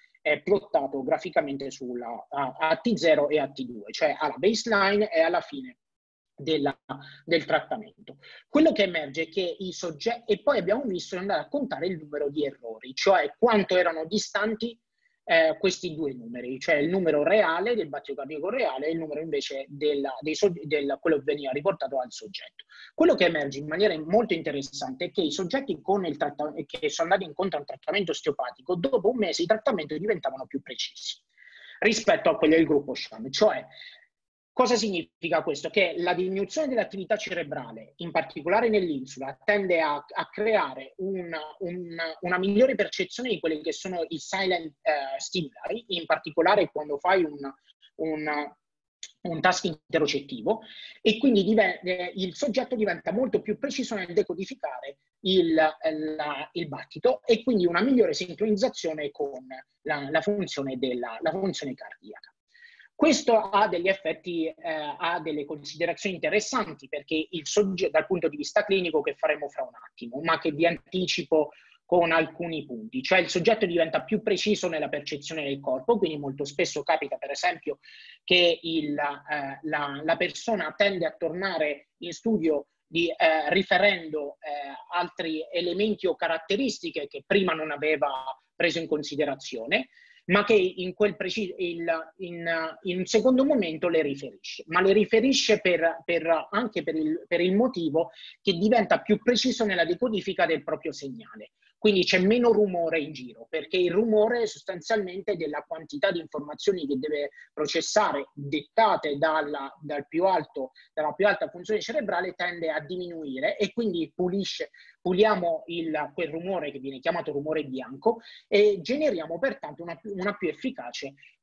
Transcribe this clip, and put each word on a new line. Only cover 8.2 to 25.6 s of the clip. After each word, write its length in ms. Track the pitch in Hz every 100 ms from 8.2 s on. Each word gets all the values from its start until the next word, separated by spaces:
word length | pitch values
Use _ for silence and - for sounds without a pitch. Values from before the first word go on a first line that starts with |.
| - - _
Quello 240 | 285 320
che 120 | 214
emerge 400 | 190 170 143 135
è 40 | 160
che 300 | 196 180 156
i 140 | 185
sogge-, 500 | - 175 147 226 233 -
e 160 | 208
poi 160 | 285 247
abbiamo 260 | 175 226
visto 340 | 262 180 - 180
andare 240 | 196 165
a 80 | -
contare 380 | 285 262 139 175
il 100 | 170
numero 320 | 147 147 143
di 160 | 151 143
errori, 480 | - 117 110 127
cioè 420 | 131 196 180 147 -
quanto 380 | 233 214 185 180
erano 300 | 175 160 160
distanti, 760 | 208 - 202 214 214 233 226 _ _ _ _ -
eh, 280 | 165 160 156
questi 340 | 190 - 175
due 200 | 151 147
numeri, 440 | 127 117 123 120 131
cioè 180 | - 151
il 120 | 156
numero 340 | 190 170 147
reale 540 | 147 214 170 170 214 233
del 140 | 156
battito 300 | 139 - 139
cardiaco 300 | 135 156 175
reale 380 | 254 185 131 151
e 40 |
il 60 | 165
numero 220 | 156 147
invece 460 | 165 143 - 135 135
della, 480 | 143 147 143 139 123
dei 140 | 151 156
sog-, 280 | 202 165
del, 340 | 151 151 143 139
quello 160 | 170 147
che 60 |
veniva 280 | 135 147 139
riportato 480 | 139 165 180 131 135
al 140 | 123
soggetto. 500 | - 107 - - - _ - - -
Quello 180 | 330
che 120 | 247 175
emerge 340 | 160 139 139
in 80 | 151
maniera 320 | 165 208 160
molto 340 | 156 208 240
interessante 720 | 170 156 139 139 - 131 131
è 80 | 175
che 80 | -
i 120 | 156
soggetti 500 | 165 175 269